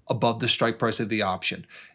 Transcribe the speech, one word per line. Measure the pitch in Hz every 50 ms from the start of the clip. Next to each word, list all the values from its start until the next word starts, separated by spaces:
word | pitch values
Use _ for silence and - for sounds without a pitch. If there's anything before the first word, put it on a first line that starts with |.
| _ -
above | - 117 107 117 117 113
the | 123 117
strike | - - 127 113 113 -
price | - 113 107 -
of | 120 101
the | 110 107 101
option. | 95 92 90 - - - - - - - - - - -